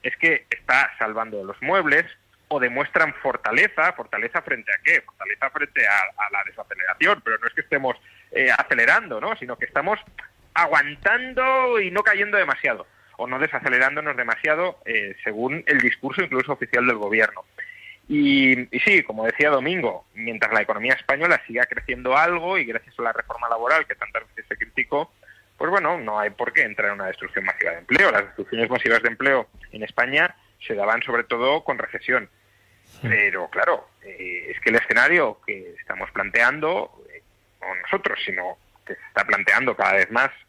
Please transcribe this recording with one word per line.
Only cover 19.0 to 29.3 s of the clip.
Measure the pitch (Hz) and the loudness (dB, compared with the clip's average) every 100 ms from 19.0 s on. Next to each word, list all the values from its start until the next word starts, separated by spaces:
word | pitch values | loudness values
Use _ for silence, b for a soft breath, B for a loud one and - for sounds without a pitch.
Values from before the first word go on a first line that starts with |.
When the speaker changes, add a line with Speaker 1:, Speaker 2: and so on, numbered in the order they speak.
Speaker 1:
como | - 110 113 | 2 -2 -2
decía | - 147 | 2 2
Domingo, | 139 139 180 117 90 _ | 4 0 -2 -2 -4 _
mientras | 104 113 110 107 | -10 -8 -2 2
la | 110 | 2
economía | 104 104 120 | 0 -2 0
española | 131 - 139 170 156 - | 0 0 0 2 2 0
siga | 120 123 | -2 0
creciendo | 120 - 123 127 139 | -2 -8 -6 0 2
algo | 165 175 170 190 | 2 0 -2 -2
y | 120 | -2
gracias | 117 - - | -6 -10 -6
a | |
la | 117 | -4
reforma | 113 - 120 117 | -4 -8 -8 -4
laboral | 117 120 160 147 | -2 2 0 0
que | - | -8
tantas | 104 113 113 | -6 -8 -10
veces | - - | -18 -12
se | 110 | -10
criticó, | 107 - 127 143 160 _ b b b _ | -6 -6 -4 -4 -4 _ b b b _
pues | 156 | -2
bueno, | 196 156 175 | 0 0 -2
no | 110 107 | -4 -2
hay | 104 | -2
por | 101 110 | -4 -2
qué | - | 0
entrar | 120 104 104 | -2 -2 -4
en | 101 | -2
una | 95 | -6
destrucción | - 95 98 92 | -8 -8 -6 -4
masiva | - 87 | -2 -4
de | 85 | -4
empleo. | - 135 190 | 0 4 4
Las | 113 101 | 2 -2
destrucciones | - - 117 113 | -10 -6 -2 0
masivas | 123 113 117 | 0 2 2
de | 117 | 2
empleo | 113 135 | 0 2